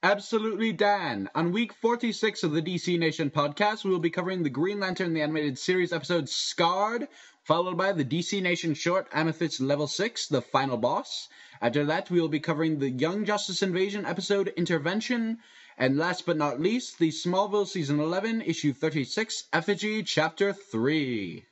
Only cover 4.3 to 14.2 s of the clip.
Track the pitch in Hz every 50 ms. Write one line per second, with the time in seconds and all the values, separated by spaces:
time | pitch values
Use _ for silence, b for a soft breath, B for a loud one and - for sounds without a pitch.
4.3 | 190 185 170 147 123 131 156 190 208 202 196 185 180 175 190 175 165 160 151 147
5.3 | 156 156 151 147 135 127 - - 185 185 180 175 170 165 139 - 180 170 147 123
6.3 | - - - - - - 185 170 180 190 202 214 226 240 311 - B B B B
7.3 | B B B - 151 170 180 180 185 170 185 196 202 165 143 123 139 165 170 -
8.3 | - 202 185 180 180 170 - 165 147 - - 170 175 190 - - - 147 160 160
9.3 | 156 160 170 156 - - 127 135 143 147 151 139 - - 190 240 - - - -
10.3 | 147 131 117 - - 135 135 135 127 113 110 123 151 202 285 - - - - B
11.3 | B B B B B B 104 120 117 147 147 147 156 180 196 - 175 175 165 156
12.3 | 151 151 151 - 160 147 160 160 156 147 135 135 127 123 135 160 185 208 214 185
13.3 | 214 202 - - 185 - 202 190 175 180 190 202 202 208 190 - 180 190